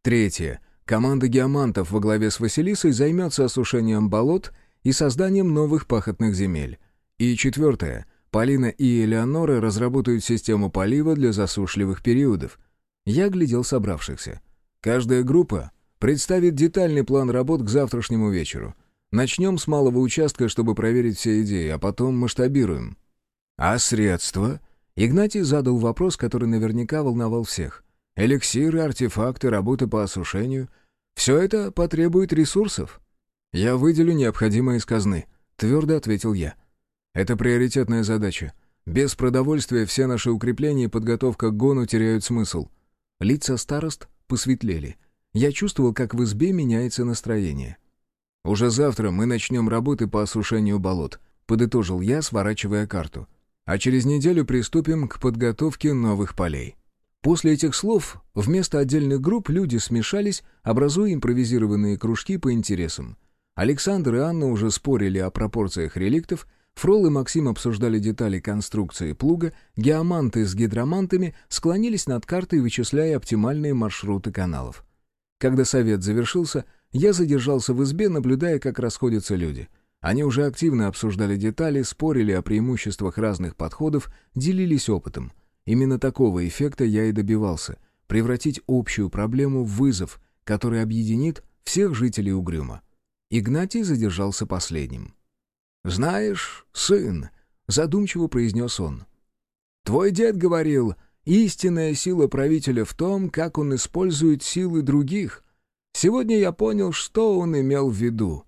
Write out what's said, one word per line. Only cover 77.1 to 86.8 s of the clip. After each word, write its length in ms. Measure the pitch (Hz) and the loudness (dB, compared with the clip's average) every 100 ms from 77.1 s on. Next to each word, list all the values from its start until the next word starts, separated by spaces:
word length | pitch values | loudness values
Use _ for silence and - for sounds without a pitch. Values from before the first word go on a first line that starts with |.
задержался 640 | 180 165 139 123 135 117 | 4 2 2 2 0 0
в 100 | 123 | 0
избе, 240 | 139 160 214 | 0 0 0
наблюдая, 520 | 160 123 131 175 147 | 0 0 0 0 0
как 200 | 135 120 | -2 -2
расходятся 560 | 117 - 127 110 - 95 | -4 -2 0 0 -2 -2
люди. 320 | 82 65 - _ _ _ | -2 -6 -12 _ _ _
Они 240 | - 120 | -2 0
уже 220 | 147 127 143 | 0 0 0
активно 420 | 139 165 127 101 | 0 0 2 0
обсуждали 480 | 92 110 95 104 101 | -2 -4 -2 -2 0
детали, 460 | 107 107 165 139 | -2 -2 -2 -2
спорили 500 | 123 - 156 139 104 | -4 -4 0 2 2
о 100 | 92 | 0
преимуществах 760 | - 107 120 123 104 95 98 107 | 0 -2 0 -2 -6 -4 -4 -2
разных 400 | 110 92 90 - | -2 -2 -6 -6
подходов, 520 | 80 - 156 151 - - _ | -10 -4 -2 -2 -4 -18 _
делились 540 | 127 151 185 185 147 - | -4 -2 0 0 0 0
опытом. 460 | 95 - - 64 - _ _ - | -2 -4 -12 -12 -16 _ _ 0
Именно 340 | 117 135 123 | 2 2 2
такого 480 | 135 - 120 90 87 | -2 2 2 2 -2
эффекта 380 | - 143 - | -2 -4 0